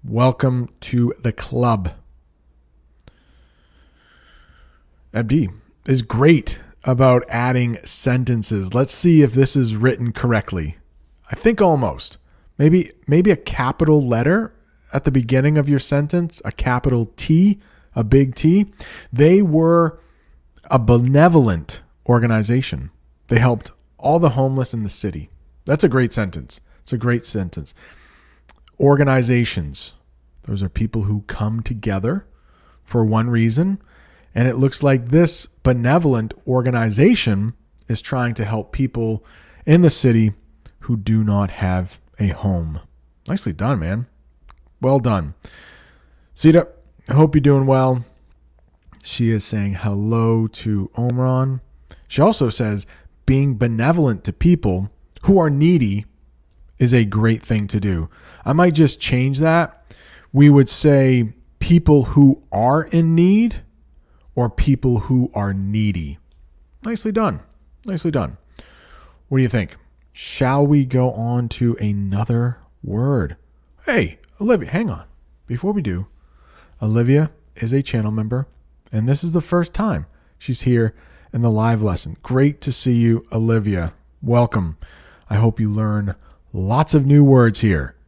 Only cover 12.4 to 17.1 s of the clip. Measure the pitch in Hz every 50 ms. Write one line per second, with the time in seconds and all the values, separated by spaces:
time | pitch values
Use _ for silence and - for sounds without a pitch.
12.4 | _ - _ - 139 156 170 185 170 - - _ _ - 143 165 185 208 196 -
13.4 | - - - - 127 127 139 - 165 156 151 151 139 123 117 113 120 143 180 214
14.4 | 220 - _ _ _ _ _ _ _ _ - 139 - 156 131 135 120 113 127 131
15.4 | 131 147 151 151 139 143 143 139 - - 143 139 147 147 - 175 175 165 - -
16.4 | - 104 - - - 131 123 123 - 143 123 120 117 104